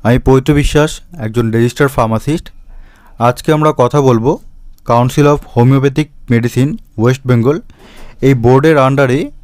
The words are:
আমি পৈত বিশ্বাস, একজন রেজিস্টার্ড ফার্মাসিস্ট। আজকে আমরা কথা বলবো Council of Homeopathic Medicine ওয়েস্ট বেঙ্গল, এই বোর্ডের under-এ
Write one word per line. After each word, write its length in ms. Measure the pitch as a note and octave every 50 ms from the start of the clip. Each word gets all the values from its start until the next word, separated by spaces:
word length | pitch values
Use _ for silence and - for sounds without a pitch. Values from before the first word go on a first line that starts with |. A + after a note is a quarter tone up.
| -
আমি 140 | A2 A#2+ C3
পৈত 280 | - C3 C3 C3 C3 -
বিশ্বাস, 400 | D3+ C#3+ C3+ - - - D3 D#3+ - - - - F3 E3
একজন 260 | A2 A2+ A2 A#2+ A#2 A2+
রেজিস্টার্ড 400 | A2 A#2 A#2 A#2+ - - D3+ C3+ -
ফার্মাসিস্ট। 520 | - A#2+ A2 A2+ A2 - - D3 - - - - - - - - - - - _ - _ - - -
আজকে 300 | A#2 A#2+ B2 - - - D#3
আমরা 180 | D3+ D#3 D#3 D3 -
কথা 220 | B2+ A#2+ - D3
বলবো 300 | C#3 C3 B2 A2+ A2+ C3 F3 - - - - - - - - _ - -
Council 380 | A#2+ A#2+ B2 B2+ - - C#3+ C#3+ D3
of 60 | D3 - - -
Homeopathic 560 | A#2 A#2+ B2+ C3+ C#3 C3 C3 B2 - D3+ - _ - - -
Medicine 420 | A#2+ A#2 A#2 B2 - B2 B2+ D3 E3 A3+ - _ _ -
ওয়েস্ট 240 | A2 B2 C3 C3 - A2+
বেঙ্গল, 300 | B2+ A#2+ A2 B2+ D3 F3+ - - - _ - - - - - - - -
এই 120 | - C3+ C#3
বোর্ডের 420 | B2+ A2+ B2 B2+ C3+ C3+ D#3+ D#3+ C#3+ C3 C3
under-এ 340 | C#3 C#3 C#3 B2+ B2 C#3+ F3+ D4 - -